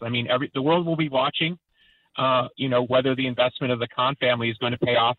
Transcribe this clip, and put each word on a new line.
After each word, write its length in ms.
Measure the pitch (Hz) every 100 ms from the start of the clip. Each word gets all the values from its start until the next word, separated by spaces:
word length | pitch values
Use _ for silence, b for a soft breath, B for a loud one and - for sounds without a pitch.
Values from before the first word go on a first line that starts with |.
I 80 | 117
mean, 200 | 120 120
every, 180 | 127 143
the 80 | 139
world 240 | 143 170 165
will 80 |
be 140 | 160 156
watching, 500 | 131 139 - 160 175 _ b b b b -
uh, 300 | 131 127 123
you 140 | - 135
know, 160 | 123
whether 320 | 123 131 131 131
the 100 | 131
investment 460 | 123 123 - 131
of 80 | 120
the 80 | 120
Khan 260 | - 127 147
family 280 | 127 120 117
is 80 | 110
going 120 | 120
to 60 | 120
pay 160 | 127
off 220 | 120 117